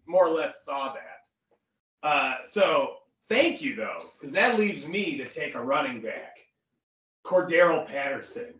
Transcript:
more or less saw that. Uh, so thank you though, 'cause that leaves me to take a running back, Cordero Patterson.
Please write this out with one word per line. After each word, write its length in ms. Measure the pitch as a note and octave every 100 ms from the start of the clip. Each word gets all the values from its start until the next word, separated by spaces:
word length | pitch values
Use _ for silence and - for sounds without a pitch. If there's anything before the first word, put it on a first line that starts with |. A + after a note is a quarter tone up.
| -
more 200 | F3+ E3+
or 40 |
less 340 | D#3+ C#3+ -
saw 300 | - - E3
that. 1120 | C#3+ - - _ _ _ _ _ _ _ _ D3+
Uh, 280 | C#3+ C3 - -
so 480 | G#3 F#3 D3 C3 - _ _ -
thank 320 | A3+ E4 -
you 160 | C#3 A2
though, 220 | G#2+ - - -
'cause 140 | C#3+
that 260 | F3+ A#3+ A3+
leaves 280 | G#3 D3 D3
me 300 | F#3+ F#3 C3+
to 100 | B2
take 280 | D#3+ D3 C3
a 40 |
running 400 | A#2+ C#3+ C#3 A#2
back, 380 | A2 - - - _ _ _ _ _ _ _ _
Cordero 640 | - F#3 E3 E3 F3 D3+ -
Patterson. 680 | C#3 C#3 B2+ - A#2+ A#2+